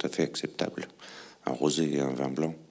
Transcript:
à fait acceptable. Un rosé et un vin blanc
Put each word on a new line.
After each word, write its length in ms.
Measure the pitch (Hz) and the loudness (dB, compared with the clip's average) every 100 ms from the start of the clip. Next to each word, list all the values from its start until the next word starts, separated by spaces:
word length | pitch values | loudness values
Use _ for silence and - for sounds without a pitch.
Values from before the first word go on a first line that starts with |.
à 60 | - | -4
fait 140 | - | 0
acceptable. 640 | 80 - - - 76 - - - - - - - - | 0 0 -6 -2 -2 -2 -10 -12 -18 -16 -18 -8 -4
Un 60 | |
rosé 380 | - 76 78 78 | 2 4 4 2
et 60 | 71 | 4
un 120 | 69 | 2
vin 160 | 64 67 | 2 0
blanc 260 | 67 80 80 - | 2 0 -2 -14